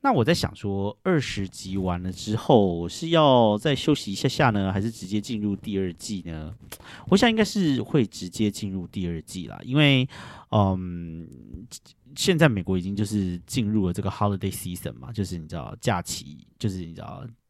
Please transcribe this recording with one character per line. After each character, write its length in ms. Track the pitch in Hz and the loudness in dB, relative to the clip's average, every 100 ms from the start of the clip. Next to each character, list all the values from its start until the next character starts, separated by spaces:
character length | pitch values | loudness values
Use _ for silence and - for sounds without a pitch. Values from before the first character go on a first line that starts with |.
那 100 | 277 | 2
我 120 | 139 | 2
在 100 | 110 | 4
想 200 | 170 - - | 2 0 -6
说， 420 | 101 98 98 - | -6 -4 -4 -4
二 160 | - 170 | 0 0
十 280 | 127 - 98 | 0 -6 -6
集 300 | - 95 95 | -8 -8 -2
完 240 | 92 87 | -2 -2
了 100 | 92 | -4
之 240 | 87 - 110 | -6 -4 -4
后， 540 | - 131 98 85 87 | 6 6 8 2 -4
是 200 | - 165 | -6 0
要 480 | 165 151 127 110 104 | 4 6 8 6 4
再 180 | 156 139 | 0 0
休 180 | - | 2
息 180 | 147 - | 0 0
一 40 | 98 | -2
下 120 | 135 | -2
下 220 | - 139 | 2 2
呢， 220 | 104 95 | 4 0
还 100 | 98 | 0
是 80 | 107 | -2
直 160 | 113 92 | -6 -6
接 160 | 104 | -4
进 180 | 101 113 | -4 -4
入 160 | 104 98 | -2 -2
第 220 | - 98 | -4 -2
二 160 | 95 | -2
季 300 | 85 - 101 85 | -6 -8 -8 -8
呢？ 280 | 80 78 - - - - - - | -10 -10 -14 -18 -20 -20 -18 2
我 80 | 190 | 4
想 140 | 240 | 4
应 60 | 220 | 4
该 80 | |
是 380 | 214 208 170 131 | 0 2 2 2
会 240 | 113 156 104 | 0 0 0
直 220 | - 90 | -2 -12
接 220 | - 107 | -2 -2
进 220 | 98 101 | 0 -6
入 160 | 95 85 | -6 -8
第 200 | - 87 | -6 -6
二 140 | 82 | -6
季 260 | - 92 76 | -8 -12 -12
啦， 120 | 50 | -14
因 120 | 50 135 | -2 4
为， 320 | 147 135 127 - - - - | 6 6 2 -4 -18 -18 0
嗯， 760 | 110 98 92 92 87 85 80 82 62 52 - 120 - _ _ _ 143 | 4 4 2 -4 -6 -8 -10 -12 -16 -18 -18 -16 -20 _ _ _ -4
现 220 | - 170 | 0 6
在 100 | 156 | 6
美 160 | 104 | 4
国 140 | 85 92 | 0 0
已 40 | |
经 140 | 90 98 | 0 -2
就 80 | |
是 340 | 104 107 92 87 | 0 0 0 -2
进 300 | - - 104 | -4 -2 0
入 180 | 107 92 | 2 2
了 40 | |
这 100 | 87 | 0
个 80 | 95 | -4
holiday 400 | - 104 98 98 | -2 -2 0 -4
season 440 | - 92 87 - | -6 -8 -8 -8
嘛， 180 | 58 - | -12 -12
就 140 | 113 92 | -4 -4
是 120 | 87 | -4
你 80 | 78 | -8
知 80 | |
道 220 | 85 64 - | -10 -10 -6
假 200 | - 113 | -2 -2
期， 460 | 170 - - 73 - _ | -2 -10 -10 -18 -20 _
就 120 | 110 | -4
是 160 | 92 82 | -4 -10
你 80 | |
知 80 | 82 | -12
道 260 | - - 117 113 _ | -14 -12 -14 -18 _